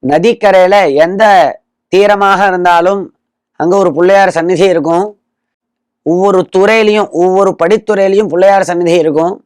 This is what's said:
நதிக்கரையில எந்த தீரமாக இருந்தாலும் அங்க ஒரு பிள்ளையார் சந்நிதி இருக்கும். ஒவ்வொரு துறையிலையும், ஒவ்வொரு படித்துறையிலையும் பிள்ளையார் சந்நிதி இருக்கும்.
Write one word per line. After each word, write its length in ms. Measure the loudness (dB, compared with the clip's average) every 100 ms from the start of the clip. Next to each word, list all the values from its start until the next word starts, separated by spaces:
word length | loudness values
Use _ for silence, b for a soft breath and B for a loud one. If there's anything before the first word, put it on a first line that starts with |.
| -2
நதிக்கரையில 640 | 0 0 0 0 2 2 2 0 0
எந்த 180 | 0 0 2 2 2 -4 _ _ _
தீரமாக 480 | 0 0 0 0 0 0
இருந்தாலும் 500 | 0 0 2 0 -4 -8 _ _ _ _ _
அங்க 140 | -2 0
ஒரு 100 | 0 0
பிள்ளையார் 400 | 2 2 2 -2
சந்நிதி 300 | -4 0 0
இருக்கும். 340 | 0 -2 -2 -4 -10 _ _ _ _ _ _ _ _ -4
ஒவ்வொரு 280 | -2 0 0 -2
துறையிலையும், 560 | -2 0 2 0 0 -4 -2
ஒவ்வொரு 280 | 0 0 -2 -2
படித்துறையிலையும் 680 | -2 -2 -2 -2 0 0 -2
பிள்ளையார் 340 | 0 2 2 -2
சந்நிதி 240 | -4 0 0
இருக்கும். 320 | 0 -2 -4 -6